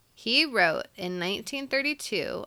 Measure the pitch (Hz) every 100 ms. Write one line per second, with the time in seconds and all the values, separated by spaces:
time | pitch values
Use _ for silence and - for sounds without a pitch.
0 | _ - 220 262 311 226 170 156 - -
1 | 180 180 175 196 - 277 269 269 277 294
2 | - 190 - -